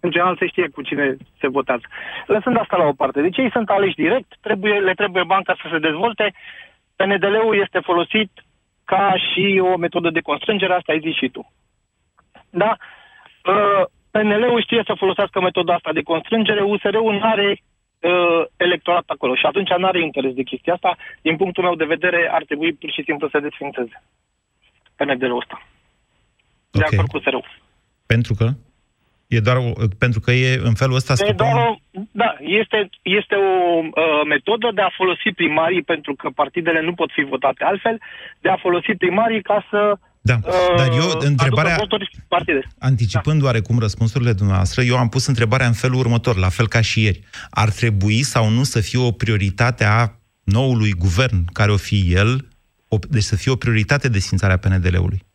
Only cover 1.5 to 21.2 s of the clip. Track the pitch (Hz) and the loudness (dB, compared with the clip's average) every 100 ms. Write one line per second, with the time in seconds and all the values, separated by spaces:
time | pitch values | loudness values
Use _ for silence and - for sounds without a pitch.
1.5 | 131 135 123 - - - - - 214 226 | -2 -2 -4 -4 -16 -14 -14 -2 -2 2
2.5 | 233 208 180 156 139 139 143 160 185 254 | 0 0 2 2 2 -2 0 -2 0 0
3.5 | 247 214 208 196 156 156 247 - - - | 0 0 2 2 0 0 0 -4 -16 -4
4.5 | 220 208 202 190 185 202 185 175 190 190 | -2 0 0 0 0 -2 -2 0 0 0
5.5 | 180 156 160 156 151 226 214 208 - - | -6 -4 -2 -2 0 -2 0 -4 -4 -20
6.5 | - - _ _ _ 190 196 196 214 220 | -20 -20 _ _ _ 0 2 2 2 2
7.5 | 202 196 185 - 175 170 214 208 - _ | 2 0 -4 0 0 0 -2 -2 -8 _
8.5 | _ _ _ - 190 196 185 - - 196 | _ _ _ -2 0 2 0 -2 -2 0
9.5 | 190 185 185 170 170 170 160 - 147 - | 2 2 0 -2 -2 -2 -2 -4 -4 -2
10.5 | 208 185 180 180 156 156 156 127 - - | -2 0 -2 0 -2 -2 -4 -6 -6 -18
11.5 | _ _ _ _ _ _ _ _ - _ | _ _ _ _ _ _ _ _ -20 _
12.5 | 175 208 - - - - - - _ - | 0 0 0 -8 -20 -20 -20 -20 _ 0
13.5 | 202 202 196 180 _ _ 214 214 208 240 | 2 4 2 0 _ _ 0 2 2 2
14.5 | 233 196 233 214 190 190 185 202 202 185 | 0 0 -2 -2 -2 0 0 -2 0 0
15.5 | 180 170 170 - - - 165 - 226 214 | 0 0 0 -2 -6 -2 -4 -2 0 0
16.5 | 208 202 202 208 208 226 202 220 220 202 | 0 0 0 0 0 0 0 0 0 0
17.5 | 202 _ _ _ _ 170 180 175 165 160 | -2 _ _ _ _ 0 2 2 2 -2
18.5 | _ 180 175 - 175 - 151 135 127 151 | _ -2 0 0 -2 -2 -4 -2 0 0
19.5 | 185 190 180 190 180 160 139 131 127 127 | 0 0 0 2 0 -2 -2 -4 -4 -6
20.5 | 127 - 175 190 170 - - | -6 -4 -2 -2 -4 -10 -6